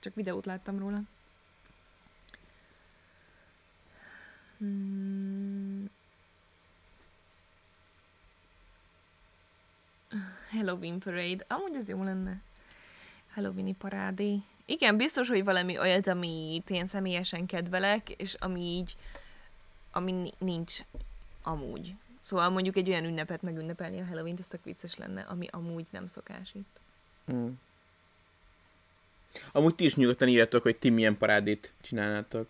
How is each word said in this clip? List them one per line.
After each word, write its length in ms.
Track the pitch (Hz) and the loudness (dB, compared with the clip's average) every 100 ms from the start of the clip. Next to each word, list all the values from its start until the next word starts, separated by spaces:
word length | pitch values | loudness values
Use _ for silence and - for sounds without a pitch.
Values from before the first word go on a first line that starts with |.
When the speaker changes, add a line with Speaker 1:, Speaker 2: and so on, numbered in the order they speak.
Speaker 1:
Csak 140 | - | -10
videót 320 | 214 190 180 196 | -6 -4 -4 -4
láttam 320 | 185 - 196 | -8 -6 -6
róla. 200 | 196 208 208 _ _ _ _ _ _ - _ _ - _ - - - - _ _ _ _ _ _ _ _ _ _ _ _ _ - - - - - - - | -4 -4 -6 _ _ _ _ _ _ -20 _ _ -20 _ -20 -20 -20 -20 _ _ _ _ _ _ _ _ _ _ _ _ _ -20 -20 -20 -20 -20 -20 -8
Hmm. 1300 | 208 196 196 196 196 196 196 196 196 196 196 196 202 _ _ _ _ _ _ _ _ _ _ _ _ _ _ _ _ _ _ _ _ _ _ _ - _ _ _ - - _ _ _ _ _ _ _ _ _ _ _ _ _ 214 190 185 - | -6 -4 -4 -4 -4 -4 -4 -4 -6 -6 -6 -8 -10 _ _ _ _ _ _ _ _ _ _ _ _ _ _ _ _ _ _ _ _ _ _ _ -20 _ _ _ -20 -20 _ _ _ _ _ _ _ _ _ _ _ _ _ -8 -8 -12 -6
Halloween 480 | 220 202 180 185 175 | -2 0 -2 -4 -6
Parade. 460 | 196 180 175 185 - | -4 -2 -2 -4 -4
Amúgy 260 | 277 381 285 | -4 -2 -6
ez 120 | 202 | -4
jó 140 | 190 | -4
lenne. 380 | 190 190 185 190 - - - - - - - - _ | -2 -2 -4 -6 -12 -20 -20 -20 -20 -20 -20 -20 _
Halloweeni 400 | - 202 190 190 | -4 -4 -2 -4
parádé. 640 | 190 196 196 190 185 208 202 202 _ - | -4 -6 -4 -4 0 0 0 -4 _ -6
Igen, 300 | 311 247 214 | 4 6 6
biztos, 320 | 262 285 240 | 4 2 4
hogy 160 | 226 | 4
valami 340 | 196 185 180 175 | 4 4 2 2
olyat, 280 | 185 185 190 | 4 4 4
amit 640 | 180 175 160 156 165 - | 0 0 -4 -4 -6 -2
én 160 | 180 185 | -2 -2
személyesen 600 | 202 190 175 175 170 180 | -2 -2 -2 -2 -4 -2
kedvelek, 640 | 180 175 185 196 214 - | -2 -2 0 2 2 -2
és 240 | - 190 | -8 -8
ami 260 | - 190 180 | -6 -4 -4
így, 360 | 175 175 175 - - - - - - - - - - | -4 -4 -6 -8 -14 -14 -16 -20 -20 -20 -20 -20 -8
ami 200 | - 180 | -4 -2
ni-, 200 | 185 180 - | -2 -4 -4
nincs 400 | 185 170 170 - - - - - - - | -2 -2 -2 -6 -6 -12 -12 -14 -18 -12
amúgy. 520 | - 156 127 - 175 196 - 247 | -6 -6 -6 -8 -10 -14 -20 -20
Szóval 280 | - 190 175 | -4 2 4
mondjuk 280 | 185 185 190 | 4 2 2
egy 120 | 185 | 2
olyan 160 | 180 | 2
ünnepet 380 | 165 165 156 165 | 0 -2 -4 -4
megünnepelni 580 | 180 160 160 170 170 185 | -4 -6 -6 -6 -6 -6
a 40 | |
Halloween-t, 340 | 180 165 165 175 | -6 -6 -6 -8
az 80 | 185 | -8
tök 180 | 175 | -12
vicces 320 | - 175 175 - | -12 -14 -12 -12
lenne, 240 | - 190 | -10 -10
ami 260 | - 175 175 | -8 -8 -8
amúgy 360 | 175 170 170 165 | -8 -8 -8 -8
nem 160 | 196 180 | -10 -12
szokás 460 | - - - 190 | -14 -14 -14 -14
itt. 260 | 202 202 - _ _ _ _ - | -14 -16 -20 _ _ _ _ -6
Speaker 2:
Hmm. 340 | 127 120 127 _ _ _ _ _ _ _ _ _ _ _ _ _ _ _ _ _ - - | -4 -4 -8 _ _ _ _ _ _ _ _ _ _ _ _ _ _ _ _ _ -18 -2
Amúgy 220 | 143 156 | 6 6
ti 100 | 165 | 6
is 120 | 165 135 | 4 6
nyugodtan 320 | 127 123 127 | 4 6 6
írjatok, 340 | 120 113 123 | 8 8 6
hogy 140 | 120 117 | 4 4
ti 140 | 131 | 6
milyen 280 | 113 110 104 | 6 6 6
parádét 540 | 107 107 101 104 - - | 6 4 4 0 -4 -20
csinálnátok. 680 | - 117 104 104 107 117 113 | -6 -2 0 0 -2 -6 -6